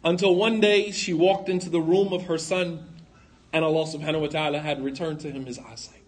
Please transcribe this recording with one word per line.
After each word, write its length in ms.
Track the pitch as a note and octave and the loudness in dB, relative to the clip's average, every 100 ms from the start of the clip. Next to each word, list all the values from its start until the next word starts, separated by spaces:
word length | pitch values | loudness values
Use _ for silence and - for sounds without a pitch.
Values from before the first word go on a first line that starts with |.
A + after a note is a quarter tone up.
Until 320 | E3 F3 G3 F3+ | 2 2 4 4
one 240 | A3 A3 | 2 4
day 300 | G#3 G#3 G#3 | 4 4 2
she 240 | G3 - | -4 -4
walked 360 | D#3+ F3+ F#3+ - | 4 4 4 0
into 200 | F#3 F3 | -4 -2
the 120 | E3 | -2
room 300 | D#3+ F#3 G3 | 2 2 2
of 100 | F3+ | -2
her 160 | F3+ E3 | -4 -6
son 480 | D#3+ F#3 F3 E3 - - - _ - _ _ | -2 -2 -2 -6 -14 -20 -20 _ -20 _ _
and 100 | D#3+ | 0
Allah 220 | D#3+ D#3+ D#3 | 2 2 0
subhanahu 360 | D#3 D3+ D#3 | -4 -2 -2
wa 60 | D3+ | -2
ta'ala 320 | D#3 D3+ D3 | -2 -2 -2
had 240 | D3+ C#3 | -2 -4
returned 360 | C3+ C3+ E3 D3+ | -4 -4 -6 -6
to 100 | D3+ | -8
him 160 | C3+ B2+ | -10 -10
his 140 | B2 | -12
eyesight. 420 | - A#2 - - | -14 -18 -18 -20